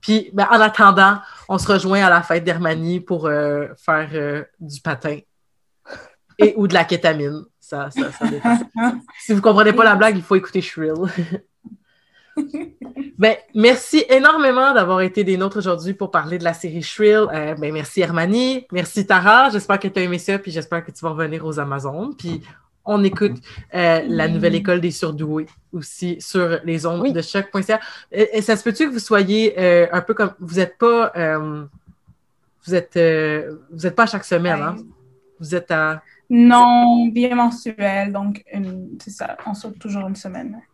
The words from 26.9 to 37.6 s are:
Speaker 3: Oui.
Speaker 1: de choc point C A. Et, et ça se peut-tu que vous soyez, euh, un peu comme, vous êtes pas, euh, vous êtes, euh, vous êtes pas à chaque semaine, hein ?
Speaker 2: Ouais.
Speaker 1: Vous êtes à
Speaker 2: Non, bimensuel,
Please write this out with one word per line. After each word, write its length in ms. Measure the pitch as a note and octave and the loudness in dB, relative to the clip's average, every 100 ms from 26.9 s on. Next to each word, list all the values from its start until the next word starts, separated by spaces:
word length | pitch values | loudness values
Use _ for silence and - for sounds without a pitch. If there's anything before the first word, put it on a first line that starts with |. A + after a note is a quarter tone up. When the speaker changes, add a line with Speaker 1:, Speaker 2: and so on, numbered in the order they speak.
| F3 | -2
Speaker 3:
Oui. 120 | B3+ | -2
Speaker 1:
de 80 | E3+ | -2
choc 280 | D#3+ G3+ G3 | -4 -6 -4
point 120 | G3+ | -6
C 100 | G3 | -2
A. 80 | A3 - - _ | -2 -4 -20 _
Et, 260 | G3 G#3+ G#3+ | 0 0 0
et 20 | |
ça 140 | G#3 G#3+ | 0 0
se 60 | |
peut-tu 240 | A#3+ G#3+ D4+ | 0 0 -2
que 60 | |
vous 80 | A#3+ | -2
soyez, 540 | - G#3 F#3+ G#3+ A3 F3+ | 0 0 2 2 0 2
euh, 300 | F3+ F3 F3 | 4 4 4
un 100 | F3 | 0
peu 140 | F3 | -2
comme, 160 | A3 G3+ - | -2 -2 -4
vous 220 | F3 F3 | -6 -2
êtes 180 | F3+ - | -2 0
pas, 320 | A#3 A#3 A3+ F3 | 2 2 0 -2
euh, 480 | E3 D#3 D#3 D3+ D3 _ _ _ _ _ _ _ _ _ - | -2 -2 -4 -10 -14 _ _ _ _ _ _ _ _ _ -2
vous 60 | F3+ | -2
êtes, 200 | E3+ F3 | -2 2
euh, 600 | E3 D#3+ D#3 D3+ D3+ D#3 _ | 2 2 -2 -4 -8 -14 _
vous 120 | E3 | -6
êtes 120 | F3 F3 | -4 0
pas 80 | |
à 20 | A3+ | 0
chaque 180 | G3+ | 0
semaine, 380 | - F3 F3 D#3 | -2 -2 0 -2
hein ? 140 | D3+ G#3+ | -4 -8
Speaker 2:
Ouais. 60 | A3+ _ _ _ _ _ | -16 _ _ _ _ _
Speaker 1:
Vous 140 | D#3+ F3 | -8 -8
êtes 160 | E3+ | -4
à 300 | D#3+ D#3 D#3+ _ _ _ | -2 -2 -4 _ _ _
Speaker 2:
Non, 760 | A#3+ A#3+ A#3+ A#3+ A#3+ A#3+ A#3+ A#3 | 6 8 8 8 6 4 4 2
bimensuel, 1040 | A3+ B3 A#3+ A#3+ A#3+ | 0 0 2 0 -2